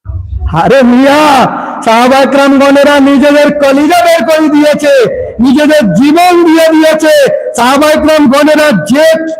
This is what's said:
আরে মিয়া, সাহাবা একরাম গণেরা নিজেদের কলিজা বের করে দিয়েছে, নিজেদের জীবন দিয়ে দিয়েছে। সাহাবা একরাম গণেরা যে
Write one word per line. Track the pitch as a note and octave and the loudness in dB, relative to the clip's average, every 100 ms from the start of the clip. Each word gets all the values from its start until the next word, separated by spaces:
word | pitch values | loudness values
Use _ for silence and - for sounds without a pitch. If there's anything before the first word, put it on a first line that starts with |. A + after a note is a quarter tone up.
| - - - - - | -14 -14 -12 -10 -6
আরে | D#3+ - C4+ | -2 0 0
মিয়া, | A#3+ B3 C#4 C#4+ D4+ C4+ A#3 - - - | 2 0 0 0 0 0 -2 -6 -12 -8
সাহাবা | - A3+ B3 C4+ | -2 0 2 0
একরাম | C#4 C#4 C#4 C#4 | 0 0 0 2
গণেরা | C#4 C#4 C#4+ C#4+ | 2 2 2 2
নিজেদের | C4+ C#4 D4 D4 D4 C#4+ | 2 2 2 2 0 0
কলিজা | C#4 C4+ D#4 F4 | 0 0 0 0
বের | F4 E4 E4 | 2 0 0
করে | D#4 D#4 | -2 0
দিয়েছে, | D4 D4 D4 D4 C#4 G#3+ - - - | 0 0 0 0 0 0 -4 -10 -4
নিজেদের | B3 C4+ D4 D4+ G#3+ | 0 0 2 0 0
জীবন | E3+ C#4+ D#4+ F4+ F4 | 0 0 2 2 2
দিয়ে | E4+ E4 D#4+ | 2 2 2
দিয়েছে। | D#4+ D#4 D#4 D#4 D4+ C4 - - - | 2 0 0 0 2 0 -2 -6 -4
সাহাবা | A#3+ C#4 D4+ | -2 0 0
একরাম | D4+ D4+ D#4 D4 | 0 0 0 2
গণেরা | C#4 D4 D4+ D4+ | 2 0 0 0
যে | G#3 F3 C4+ D#4+ D#4+ D#4+ D#4+ | -2 -2 0 2 0 -4 -10